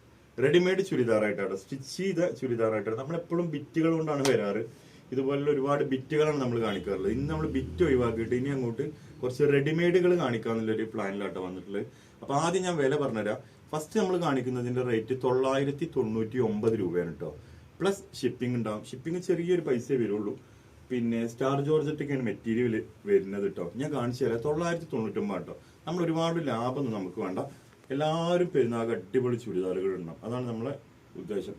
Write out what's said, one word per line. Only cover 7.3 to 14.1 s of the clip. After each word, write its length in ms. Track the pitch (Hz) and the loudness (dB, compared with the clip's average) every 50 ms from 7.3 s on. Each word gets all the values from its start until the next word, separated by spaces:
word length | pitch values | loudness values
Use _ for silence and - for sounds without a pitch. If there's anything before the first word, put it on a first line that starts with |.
നമ്മൾ 140 | 160 156 156 139 131 135 | -2 -2 -2 -2 -2 -2
ബിറ്റ് 260 | 127 - - - 175 151 | -2 -2 0 2 4 4
ഒഴിവാക്കിയിട്ട് 480 | 135 123 120 117 110 113 113 110 123 123 | 4 4 4 2 0 0 -2 0 0 0
ഇനി 120 | 131 143 139 | 0 0 0
അങ്ങോട്ട് 300 | 135 127 117 113 - 147 156 - - - - - - | 0 -2 -2 -2 -4 -4 -6 -6 -10 -16 -20 -10 -6
കുറച്ച് 240 | - 127 123 - 147 143 139 | -4 -4 0 2 4 4 6
റെഡിമെയ്ഡുകൾ 600 | 139 143 151 156 165 175 175 175 185 175 180 180 175 147 | 6 4 4 2 2 4 4 6 6 6 6 4 4 2
കാണിക്കാന്നുള്ളൊരു 640 | 123 117 110 104 117 113 113 110 110 107 107 110 104 110 | 0 0 0 0 0 0 0 0 0 0 0 -2 -4 -4
പ്ലാനിലാട്ടോ 460 | 110 101 98 98 101 101 95 92 95 92 | -4 -4 -4 -2 -4 -4 -4 -4 -6 -6
വന്നിട്ടുള്ളത്. 400 | 90 92 92 98 101 98 101 113 123 - - - - - - | -6 -8 -8 -8 -6 -6 -6 -6 -6 -10 -18 -20 -20 -20 -12
അപ്പൊ 120 | - - 135 147 | -6 -2 0 0
ആദ്യം 220 | 160 165 175 190 185 180 | 2 2 2 0 0 0
ഞാൻ 80 | 175 156 | 0 2
വില 140 | 135 131 147 147 139 | 2 2 2 2 0
പറഞ്ഞുതരാം. 360 | 127 110 110 101 104 113 127 - - - - - - | 0 -2 -2 -2 -2 -2 -4 -6 -14 -20 -20 -12 -8
ഫസ്റ്റ് 260 | - 156 - - - 220 | -6 -6 -6 -2 0 0
നമ്മൾ 140 | 190 185 | 2 2